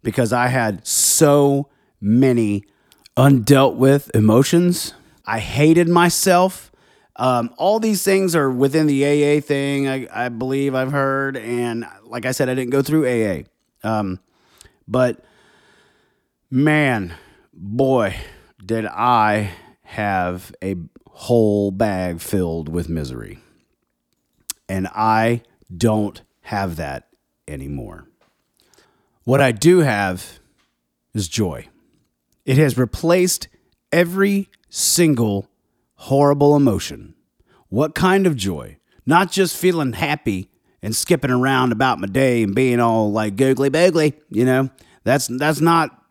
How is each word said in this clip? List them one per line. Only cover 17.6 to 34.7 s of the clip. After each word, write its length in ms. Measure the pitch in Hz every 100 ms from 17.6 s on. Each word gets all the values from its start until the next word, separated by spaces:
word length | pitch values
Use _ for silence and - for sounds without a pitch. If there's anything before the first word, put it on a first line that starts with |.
| 98 117 135 131 101 - - - _ _ 92
did 220 | 113 107
I 640 | 92 123 117 107 107 101 85 - _
have 720 | - - 104 95 90 90 - -
a 140 | 92 90 82 - _
whole 600 | - - 120 110 104 101
bag 520 | 95 110 95 90 85
filled 480 | - 98 87 82 76
with 200 | 85 80
misery. 500 | 82 69 62 50 - _ _ _ _ _ _ _ _ _ _ - - -
And 200 | 95 95
I 560 | 107 110 110 113 117 _ _ _ 87
don't 460 | 113 107 104 - _ _
have 360 | - 101 98 80
that 320 | 73 67 _ _ _ _ -
anymore. 600 | 73 69 71 110 85 - _ _ _ _ _ _ _ _ _ _ _
What 180 | - 139
I 100 | 131
do 280 | 107 160 180
have 600 | 147 104 98 92 - - _ _ _ _ _ _ _
is 140 | 110 87
joy. 400 | - 98 64 - _ _ _ _ _ _ _ -
It 120 | 131
has 200 | 147 123
replaced 720 | 123 - 165 185 180 - - _ _ _ _
every 580 | 170 170 185 202 196 196 _
single 760 | _